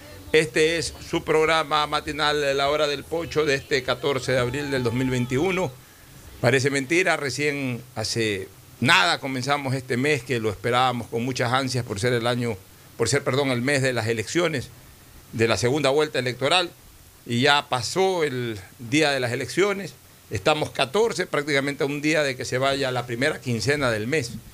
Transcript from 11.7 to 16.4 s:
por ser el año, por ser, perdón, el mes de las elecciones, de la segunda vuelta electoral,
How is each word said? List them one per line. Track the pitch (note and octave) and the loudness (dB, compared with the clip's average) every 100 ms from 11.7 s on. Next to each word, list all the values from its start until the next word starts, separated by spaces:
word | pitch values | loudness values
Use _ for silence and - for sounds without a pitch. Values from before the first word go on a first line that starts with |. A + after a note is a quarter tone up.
| B2 | -4
por | A#2+ G2+ | -4 -2
ser | B2+ | 0
el | A#2+ A#2+ | 0 0
año, | B2 A#2+ G2+ - - - - | 0 -2 -4 -10 -20 -12 -4
por | A2+ | 0
ser, | C3+ | 0
perdón, | C3+ B2+ C3+ | 0 0 2
el | A#2+ | 0
mes | B2+ C#3+ | 2 2
de | C3 | 2
las | A#2+ A2 | 0 -2
elecciones, | A#2 - D#3+ E3+ C#3+ - - - - - - - | -2 -2 -2 0 -2 -8 -14 -20 -20 -20 -20 -8
de | - A2+ | 0 2
la | G#2 | 2
segunda | A#2+ D3+ C3+ | 2 2 2
vuelta | C#3+ D3+ C3+ | 2 2 0
electoral, | B2 A#2 | -4 -2